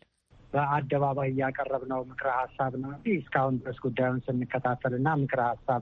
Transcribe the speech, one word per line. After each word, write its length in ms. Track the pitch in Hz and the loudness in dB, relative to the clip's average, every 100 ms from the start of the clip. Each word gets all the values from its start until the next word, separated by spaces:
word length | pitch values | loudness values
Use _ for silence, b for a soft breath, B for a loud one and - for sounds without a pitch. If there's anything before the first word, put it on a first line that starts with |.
| _ _ _ - - | _ _ _ -20 -4
በአደባባይ 800 | 139 143 147 143 143 139 135 135 | 0 2 2 2 2 2 2 0
እያቀረብነው 720 | 131 131 131 135 135 127 131 | 0 0 -2 -2 -2 -2 -4
ምክረ 240 | 127 127 135 | -4 -4 -2
ሀሳብ 400 | 127 127 - 135 127 | 0 -2 -2 -2 -2
ነው 140 | 135 | -6
እንጂ 180 | 139 - | -4 0
እስካሁን 420 | 185 139 147 135 131 | 0 0 2 2 0
ድረስ 220 | 120 120 | -2 -4
ጉዳዩን 400 | 131 117 127 127 | -4 0 2 0
ስንከታተልና 880 | - 123 123 127 127 123 131 123 143 156 | 0 -2 0 -2 0 0 -2 0 2 2
ምክረ 260 | 135 127 120 | 2 2 0
ሀሳብ 360 | 113 - 123 | 0 0 -2